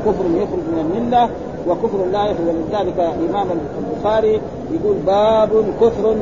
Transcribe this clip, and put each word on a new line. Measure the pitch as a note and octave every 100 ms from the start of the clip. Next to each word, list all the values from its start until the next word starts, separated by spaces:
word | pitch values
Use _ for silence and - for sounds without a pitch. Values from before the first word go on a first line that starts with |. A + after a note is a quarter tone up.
| G#3
كفر | F#3
يخرج | F3+ E3+ G#3+ F3+ D#3+
من | E3
الملة | D#3 G#3 A#3+ A#3+ A#3 - - - E3+
وكفر | F3 A3+ G3 F3+
لا | G3+
يخرج. | G#3 E3+ E3
ولذلك | E3 D#3 G#3 F3+ F#3
الإمام | E3+ D3 E3+ G3+ F#3 E3+ C#3+ -
البخاري | F#2+ - G3+ A3 A3 G#3+ - - -
يقول: | - G#3 F#3+ D#3+
"باب | G3+ G#3+ A3 G#3+ A3 G#3 -
كفر | A3+ G#3+ G#3+ G#3+